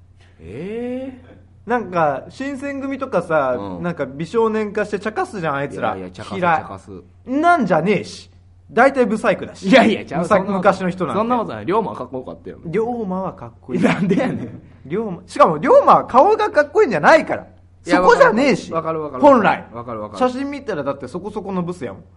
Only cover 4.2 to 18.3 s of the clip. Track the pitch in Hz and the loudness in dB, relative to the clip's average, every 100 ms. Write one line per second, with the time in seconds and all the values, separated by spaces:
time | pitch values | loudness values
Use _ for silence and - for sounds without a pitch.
4.2 | 165 226 226 214 208 202 208 196 214 214 | -4 0 0 0 -4 -4 -4 -4 -6 -6
5.2 | 370 208 160 139 139 - 117 98 92 92 | -6 -4 -4 -2 -4 -4 -4 -4 -8 -14
6.2 | 107 98 175 160 - 95 - 92 - - | -10 -2 0 0 -2 -12 -16 -18 -18 -20
7.2 | - 269 339 349 190 170 180 196 - - | -6 0 4 4 4 2 2 0 -2 -12
8.2 | - _ _ _ - 143 269 269 233 214 | -20 _ _ _ -6 2 4 4 0 0
9.2 | 226 180 - - 190 240 220 180 - 139 | 0 -2 -4 -8 4 6 6 2 -2 -4
10.2 | - 196 196 196 196 185 185 175 160 151 | 2 0 2 0 2 2 -2 -2 -2 -2
11.2 | 226 247 180 110 107 214 165 110 127 131 | 0 -2 -2 -6 -2 -2 -2 -6 -10 -10
12.2 | 110 82 92 76 170 175 226 240 202 185 | -10 -12 -14 -14 -6 -2 -2 -4 -6 -6
13.2 | 185 - 117 - - 127 - - 190 - | -6 -10 -16 -18 -8 0 0 0 0 0
14.2 | 254 120 120 - - - 131 185 226 170 | 0 -4 -10 -14 -20 -20 -10 -8 -6 -10
15.2 | - - 247 151 240 554 330 165 127 240 | -8 2 2 2 4 6 8 6 6 4
16.2 | 359 427 427 294 294 415 392 165 175 311 | 6 4 2 0 2 2 2 4 4 4
17.2 | - 120 - - _ _ - 359 - 480 | 4 -6 -8 -20 _ _ 0 2 4 6
18.2 | 508 | 6